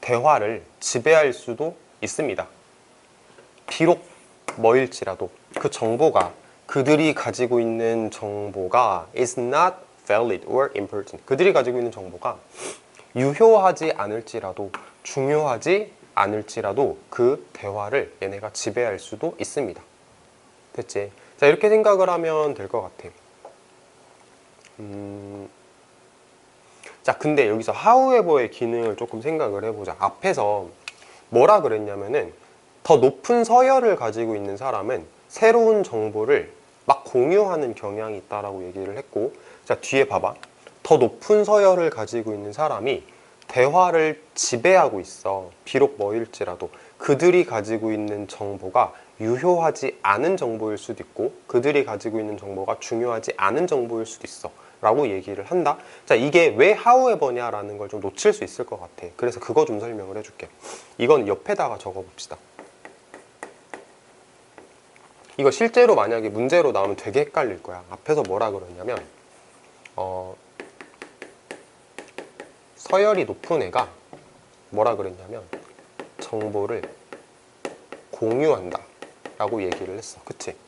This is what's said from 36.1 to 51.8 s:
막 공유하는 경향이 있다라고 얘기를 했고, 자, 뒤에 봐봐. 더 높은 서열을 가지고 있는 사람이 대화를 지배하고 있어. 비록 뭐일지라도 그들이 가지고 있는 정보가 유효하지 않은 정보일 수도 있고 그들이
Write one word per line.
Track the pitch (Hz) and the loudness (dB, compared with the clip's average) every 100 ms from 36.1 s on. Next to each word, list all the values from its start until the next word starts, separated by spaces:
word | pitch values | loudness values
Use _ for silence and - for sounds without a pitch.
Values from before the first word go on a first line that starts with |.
| 107 110 139 80 - _ _ - | -4 2 2 0 -14 _ _ -6
막 | 131 | -6
공유하는 | - 127 131 190 202 170 139 | -2 0 2 2 0 -2 -6
경향이 | 107 104 101 110 104 | -6 -10 -8 -8 -10
있다라고 | - 104 101 98 90 | -10 -10 -8 -10 -12
얘기를 | 92 95 101 | -10 -10 -10
했고, | - - 117 - - - | -8 -6 -6 -8 -20 -20
자, | - 120 | -6 -6
뒤에 | - 139 | -2 0
봐봐. | 131 98 95 - - _ - _ | 2 0 -4 -8 -18 _ -20 _
더 | - 156 | 2 4
높은 | 120 - - 208 | 4 0 2 2
서열을 | 208 208 196 185 165 | 4 6 6 4 2
가지고 | 117 107 120 110 | -2 -6 -6 -6
있는 | 104 101 | -8 -10
사람이 | 104 156 120 113 117 - - - _ _ | -4 -4 -2 -4 -4 -6 -20 -20 _ _
대화를 | - 127 165 180 165 156 151 - | 2 4 6 4 4 2 -2 -10
지배하고 | - - 120 151 185 147 107 | -8 -4 2 6 6 6 0
있어. | 85 - 92 98 92 - | -8 -8 -6 -6 -6 -18
비록 | - 135 139 - | -4 2 2 2
뭐일지라도 | 101 110 117 - 95 87 87 - - _ | -4 -2 -6 -8 -10 -8 -12 -14 -20 _
그들이 | - 139 175 180 | -2 2 4 4
가지고 | 165 117 101 113 110 | 2 -2 -4 -4 -2
있는 | 107 107 104 101 | -4 -4 -8 -10
정보가 | - 101 98 92 123 107 - - _ | -10 -10 -8 -2 0 0 -2 -20 _
유효하지 | 110 123 165 175 165 147 135 - | -4 0 2 2 2 -2 -6 -4
않은 | - 202 151 190 | 0 2 2 -2
정보일 | 135 113 110 104 | -4 -4 -6 -6
수도 | - 107 | -8 -12
있고 | - - 113 - _ | -14 -6 -6 -6 _
그들이 | 120 131 147 | 0 2 0